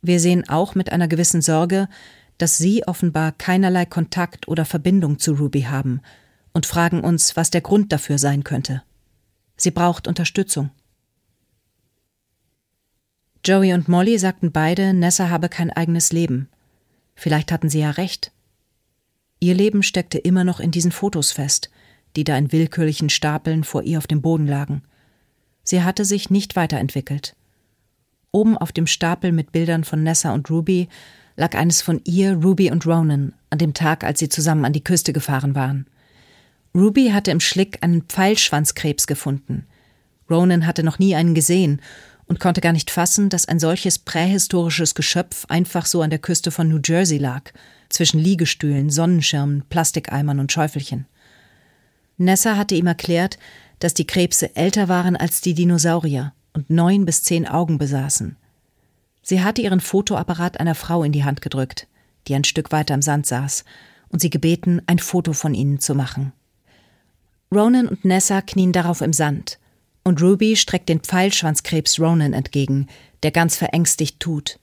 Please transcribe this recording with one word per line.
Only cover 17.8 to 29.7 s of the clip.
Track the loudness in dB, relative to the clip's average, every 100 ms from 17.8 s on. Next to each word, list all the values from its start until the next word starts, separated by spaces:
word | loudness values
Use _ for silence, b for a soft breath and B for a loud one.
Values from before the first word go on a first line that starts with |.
ja | -2
recht. | -2 -6 -6 -12 _ _ _ _ _ _ _ _ _ _ _
Ihr | 0
Leben | 2 2 2
steckte | 0 -2 -4 -4
immer | 2 2
noch | 2 0
in | -2
diesen | 0 -2
Fotos | 0 -4 -2 -4
fest, | -4 -4 -4 -4 b b b b -4
die |
da | 0 0
in | 2
willkürlichen | 2 0 0 -2 0 -2
Stapeln | 0 -2 -2 -2 -2
vor | -2 -4
ihr | -2 -4
auf | 0
dem | 0
Boden | 2 0 0
lagen. | -2 -4 -8 -10 _ _ _ _ _ _ _
Sie | -2 0
hatte | 0 0
sich | -2 -2 0
nicht | 0 0 -2
weiterentwickelt. | -2 0 -2 -4 -6 -8 -8 _ _ _ _ _ _ _ _ _ _
Oben | 0 2 2
auf | -2
dem | -2 -2
Stapel | 0 -2 0 0
mit | 0 0
Bildern | -2 0